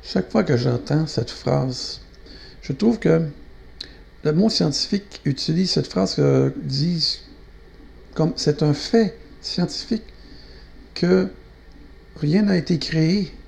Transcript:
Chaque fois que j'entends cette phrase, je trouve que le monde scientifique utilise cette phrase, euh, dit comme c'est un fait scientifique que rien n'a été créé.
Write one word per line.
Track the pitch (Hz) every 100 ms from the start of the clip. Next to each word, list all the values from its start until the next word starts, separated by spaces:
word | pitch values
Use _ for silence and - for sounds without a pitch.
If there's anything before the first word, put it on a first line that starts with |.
Chaque | - - 185
fois | 220
que | 190 123
j'entends | 127 120 - 147 160
cette | - -
phrase, | - - 139 135 127 - - - - - - - -
je | -
trouve | 139 214 226
que | 165 165 156 143 - - - - - - - -
le | 151
monde | 156 214
scientifique | - 156 147 - 202 - - -
utilise | 135 - 160 185
cette | - 139
phrase, | - 185 -
euh, | 139 135 135 135
dit | 156 135 160 170 156 - - - - - - - - - - -
comme | 156 -
c'est | - 151
un | 151
fait | 147 - 226 214 - - -
scientifique | - - 175 - - 220 - - - - - - - - - -
que | 175 185 190 - - - - - - - - -
rien | 147 175
n'a | 208 185
été | 143 165
créé. | - 160 160 202 180 -